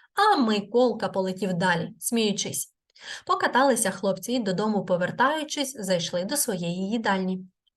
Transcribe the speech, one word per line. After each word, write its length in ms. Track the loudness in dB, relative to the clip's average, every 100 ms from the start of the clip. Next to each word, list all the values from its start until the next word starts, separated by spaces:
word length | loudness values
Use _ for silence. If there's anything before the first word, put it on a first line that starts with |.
| _
А 220 | 2 4 4
Миколка 720 | 4 0 2 2 4 2 -2
полетів 440 | -2 -2 -2 -2
далі, 400 | 0 0 0 -4 -8
сміючись. 760 | -4 0 0 -2 -4 -6 -10 _ _ -20 -16 -8
Покаталися 640 | -2 0 2 4 4 4 0
хлопці 400 | 0 -2 -2 -2
і 80 | -2
додому, 460 | 0 0 0 0
повертаючись, 920 | 0 0 0 2 2 2 -4 -4 -6 -4
зайшли 460 | -2 -2 0 -4
до 120 | -2 -2
своєї 520 | -2 -2 -4 -4 -4
їдальні. 560 | -2 0 0 0 -4 -8 _ _